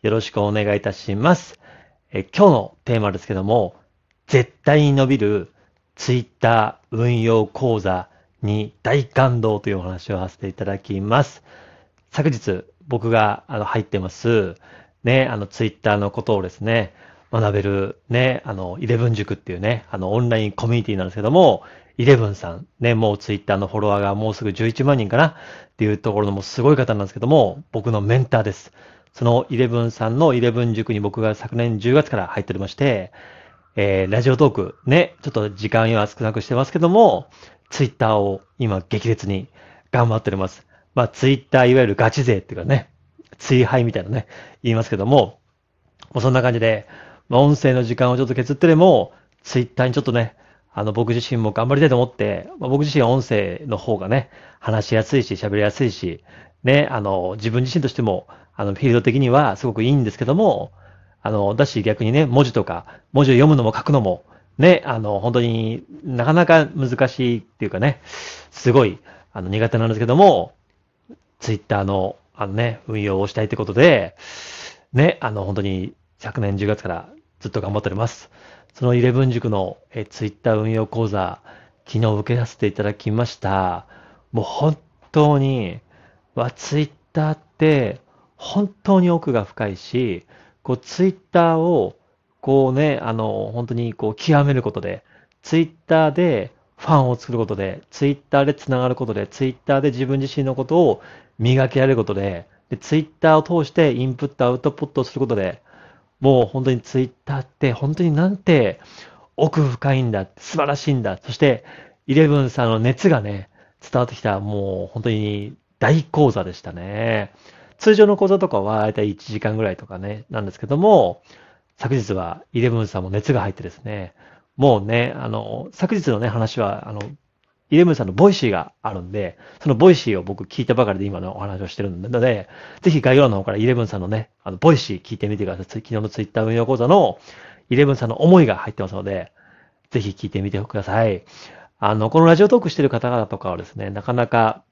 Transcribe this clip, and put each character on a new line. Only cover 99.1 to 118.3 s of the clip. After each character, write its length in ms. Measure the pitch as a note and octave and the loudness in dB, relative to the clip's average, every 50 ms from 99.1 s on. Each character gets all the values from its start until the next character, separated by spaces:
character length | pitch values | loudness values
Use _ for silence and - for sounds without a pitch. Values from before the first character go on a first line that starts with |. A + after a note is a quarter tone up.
| G#2+ | -4
で、 140 | G#2 G2+ | -6 -6
Twitter 520 | - - - C3+ C3 B2 _ _ - C#3+ C#3 | -8 -6 -6 -6 -6 -6 _ _ 0 0 2
で 100 | C3+ D3 | 2 0
自 140 | A#2+ B2 C3+ | -2 -2 -4
分 140 | B2+ C#3 C3+ | -2 -2 -4
自 140 | C3+ C3+ - | -4 -4 -4
身 80 | D3+ C#3 | -4 -4
の 120 | C3+ B2+ | -4 -4
こ 100 | B2 C3 | -6 -4
と 140 | C3+ D#3 F3 | 0 2 4
を 200 | F3 C3+ G#2 - - - - - _ _ _ | 4 4 2 0 -6 -20 -20 -20 _ _ _
磨 320 | - A2+ A#2+ B2+ C3+ C3 B2+ | -2 0 2 4 4 2 2
き 60 | - | 2
上 60 | C3+ | 2
げ 60 | C3 | 2
る 80 | C3 C3+ | 4 2
こ 80 | A#2 G#2+ | 2 0
と 120 | - G#2 | -2 -4
で、 320 | G2 G2 G2 F#2 E2+ - _ _ _ _ _ | -4 -4 -4 -6 -8 -12 _ _ _ _ _
で、 80 | B2+ | -12
Twitter 600 | B2 - - D#3 D#3 D3+ - _ _ - D#3+ D#3 | -12 -6 -2 -2 -2 -2 -2 _ _ 4 4 4
を 60 | D#3 D#3 | 4 2
通 200 | - F3 E3+ D3+ | 0 -2 -2 -2
し 80 | - | -2
て 220 | _ - E3 D3 A#2+ | _ 2 2 2 2
イ 120 | A#2+ B2+ | 0 -2
ン 100 | C3 B2+ | -4 -4
プ 100 | B2 D3 | -6 -8
ッ 20 | C#3 | -8
ト、 160 | - - C3 | -4 -2 0
ア 40 | B2 | 0
ウ 80 | B2+ B2 | 0 0
ト 120 | - D3 | -2 -4
プ 140 | - - - | -4 -4 -10
ッ 40 | C#3+ | -6
ト 120 | _ - | _ -4
を 20 | B2+ | -4
す 100 | - - | -2 0
る 60 | - | 0
こ 80 | C3+ | 0
と 80 | A#2 A#2+ | 2 0
で、 260 | G2+ F#2+ F2+ - - _ _ _ - - - _ _ _ _ _ _ | -2 -2 -4 -6 -8 _ _ _ -20 -20 -20 _ _ _ _ _ _
も 240 | C3 C3+ C3+ B2+ A#2 | 4 4 6 6 4
う 20 | |
本 180 | G#2+ - C3 C3 | 2 -2 -4 -2
当 60 | C3+ | 0
に 100 | B2+ A#2+ | -2 -2
Twitter 580 | - - - C3 B2+ B2+ _ _ _ - C#3+ C3+ | -4 -4 -2 -2 -2 -2 _ _ _ -8 -8 -8
っ 60 | C3 | -8
て 280 | _ _ _ - C3+ A#2+ | _ _ _ -2 -2 -2
本 220 | - C3+ C#3+ D#3 | -2 -4 -4 -2
当 80 | - F3+ | 0 0
に 80 | E3+ | 0
な 160 | D3+ D3 E3+ | 2 2 2
ん 100 | F#3 G3+ | 0 0
て 420 | F#3+ - - E3+ C#3+ A#2 G2 F#2+ - - - - - - - - _ _ _ _ | -2 2 2 4 4 4 2 -2 -6 -16 -20 -20 -20 -20 -20 -20 _ _ _ _
奥 260 | - D3 D3+ - D#3 | 0 0 0 2 0
深 320 | D3+ C3+ A#2+ A#2 - C#3 C#3 | 0 0 0 -2 -2 0 0
い 80 | C3 | 0
ん 100 | B2+ A#2 | 0 0
だ、 140 | G#2+ G2+ F#2+ - _ | -2 -4 -4 -6 _
素 200 | _ - - - | _ -16 -8 -4
晴 80 | D#3 D3 | -2 0
ら 100 | C#3+ D3 | 0 -2
し 120 | C#3+ - D#3 | -2 -2 -2
い 40 | C#3+ | -2
ん 100 | B2+ A2+ | 0 -2
だ。 160 | G2+ F#2 - _ | -4 -6 -8 _
そ 80 | - | -14
し 60 | A2+ | -2
て、 260 | - D#3 C#3+ B2 A2 - - - - - - _ _ _ | 2 2 2 2 0 -4 -18 -20 -20 -20 -20 _ _ _
イ 80 | - C3+ | 0 4
レ 120 | D3 D#3+ | 4 4
ブ 120 | D3+ D3 C#3+ | 6 4 2
ン 100 | C3+ B2 | 0 0
さ 160 | - - B2 | -2 -2 0
ん 40 | A2+ | 0
の 100 | A2+ A2+ | 2 2
熱 300 | A2 A#2+ C3+ - - F#3+ | 2 0 0 2 2 2
が 120 | D#3 B2 | 2 2
ね、 280 | G#2 G#2 G2+ G2 F#2+ _ _ _ _ _ _ _ | 0 -6 -8 -10 -12 _ _ _ _ _ _ _
伝 180 | - - - B2+ | -20 -4 -2 -2
わ 60 | B2 | -2
っ 40 | A#2+ | -2
て 60 | A#2 | -6
き 60 | - | -6
た、 180 | - A2 G2+ G2 | -4 -4 -2 -2
も 460 | G2+ G#2 G#2 G2+ G2 G2 F#2 F#2 F#2 | -4 -6 -6 -4 -4 -4 -6 -6 -8
う 20 | |
本 160 | F#2 - A2+ G#2 | -10 -10 -6 -4
当 60 | A#2+ | -4
に 420 | A2 G#2+ G#2+ G#2 G#2 G2+ G2+ G#2+ C#3 _ _ _ _ _ | -2 -2 -4 -4 -6 -8 -10 -12 -16 _ _ _ _ _
大 240 | - C3 D#3 D#3+ D3 | 0 2 2 0 0
講 280 | - - D3+ D3+ C3 | -2 0 2 2 2
座 120 | G#2 G#2 F2+ | 2 0 -6
で 100 | F2+ F2+ | -8 -10
し 80 | - | -14
た 100 | _ F2+ | _ -16
ね。 600 | E2 E2+ F2 F#2+ G#2 G#2 A2+ A2+ A2 G#2+ G2+ - _ _ _ - _ _ - _ _ | -14 -12 -12 -10 -8 -6 -4 -2 -2 -2 -4 -6 _ _ _ -20 _ _ -20 _ _
通 160 | _ - A3 G#3+ | _ 2 2 6
常 140 | G#3 G#3+ | 6 6
の 100 | G3+ G#3 | 6 6
講 120 | F#3+ G3 | 2 2
座 100 | F#3+ | 2